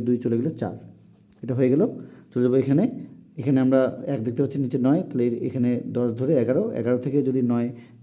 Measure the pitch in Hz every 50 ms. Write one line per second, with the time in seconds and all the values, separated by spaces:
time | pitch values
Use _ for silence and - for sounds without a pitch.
0 | 113 120 123 117 - 120 117 117 131 160 - - 113 90 101 - - - - -
1 | - - - _ - _ _ - - - 127 127 131 127 131 156 214 - - -
2 | - - - - - - - 123 123 123 127 135 131 135 139 160 220 - - -
3 | - - - - - - - - 117 143 135 131 127 131 135 131 131 117 - -
4 | - - 139 110 110 123 117 131 139 131 147 143 135 120 147 127 123 131 151 185
5 | 185 - - 120 120 123 120 120 - 123 - 131 123 123 123 - - - - 120
6 | 123 120 110 113 127 147 160 127 113 117 131 170 214 233 - 120 110 120 127 123
7 | - 139 135 143 127 131 127 131 123 120 120 120 117 120 117 - - - - -